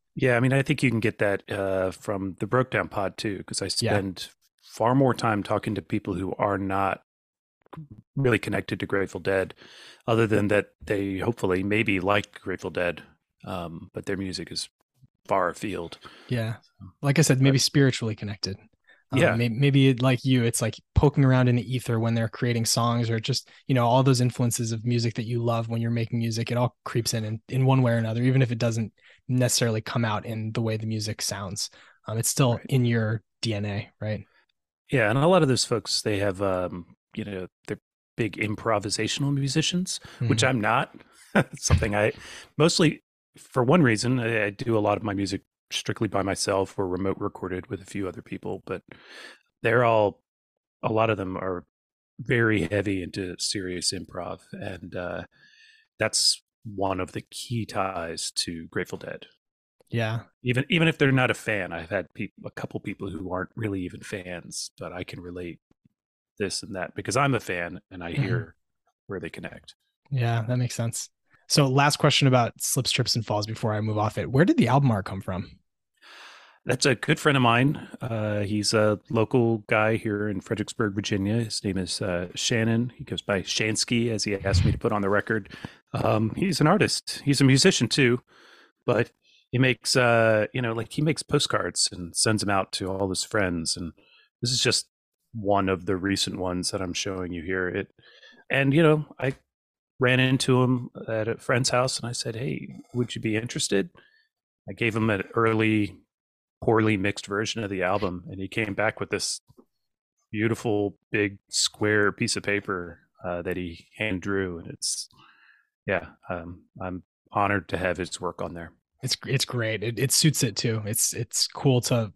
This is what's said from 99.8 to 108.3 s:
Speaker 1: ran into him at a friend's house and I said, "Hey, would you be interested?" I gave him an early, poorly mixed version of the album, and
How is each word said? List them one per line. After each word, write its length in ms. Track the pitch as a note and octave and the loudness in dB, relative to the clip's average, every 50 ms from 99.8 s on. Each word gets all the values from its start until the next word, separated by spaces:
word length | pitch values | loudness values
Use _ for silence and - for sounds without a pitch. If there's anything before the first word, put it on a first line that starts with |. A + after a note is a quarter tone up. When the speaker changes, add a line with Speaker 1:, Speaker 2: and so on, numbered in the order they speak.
| _ _ _ - | _ _ _ 0
Speaker 1:
ran 180 | B2+ B2 B2+ B2+ | 2 4 4 4
into 420 | C3 C3 C3 C3 - - B2+ B2 | 4 4 2 2 2 4 4 4
him 280 | B2+ B2 B2+ B2 B2+ - - - - | 4 4 2 0 -4 -8 -14 -12 -8
at 220 | - A2+ A2 A2 A2+ | -6 -4 -2 -2 -2
a 80 | A2+ | -4
friend's 320 | - - - C3+ A#2+ C3 - | -4 -2 0 0 2 2 2
house 280 | - B2 B2+ C3 - | 2 2 0 0 -2
and 100 | - - | -4 -6
I 40 | A#2 | -8
said, 240 | A#2+ - - C3 A2 | -8 -6 -6 -6 -6
"Hey, 400 | A2 B2+ D#3 C#3 - - - - - - _ - | -6 -6 -6 -6 -6 -8 -12 -16 -18 -14 _ -4
would 220 | A#2+ A#2+ - - | -4 -2 -2 -4
you 60 | A#2 | -6
be 140 | A2+ A2+ G#2+ | -4 -2 -2
interested?" 540 | A2 A#2 A#2+ - - - - - - C3 F3 _ - - _ _ _ _ _ _ _ _ _ _ _ - - | -2 -2 -4 -6 -4 -2 0 0 0 0 -2 _ -20 -20 _ _ _ _ _ _ _ _ _ _ _ -16 -12
I 40 | F#2+ | -6
gave 220 | - A#2 A#2 G#2 | -2 -2 0 0
him 140 | A2+ A2 A2 | 2 2 2
an 140 | G#2+ F#2+ F#2+ - - | 2 0 -2 -4 -2
early, 640 | A#2 A2+ A2 A2+ A2 A2+ A2 A2 G#2+ G#2 F#2 F2+ - _ _ _ _ _ _ _ _ _ _ _ - - | 0 2 2 2 2 2 2 2 2 0 -2 -6 -12 _ _ _ _ _ _ _ _ _ _ _ -6 0
poorly 340 | - A2+ A2+ A2 A2 A2 | 2 4 4 4 4 2
mixed 280 | F#2+ F#2+ G#2 G#2 - - | 0 0 -2 -4 -4 -6
version 380 | - G2+ G2+ A2 G#2+ - A2 A2+ | -6 -4 -4 -4 -4 -4 -6 -6
of 60 | G2 | -6
the 100 | G2+ F#2 F2+ | -4 -2 0
album, 400 | F2+ G2 G2+ G#2 F#2 F2+ F2+ F2 | 0 0 0 0 -2 -4 -6 -10
and 100 | - | -12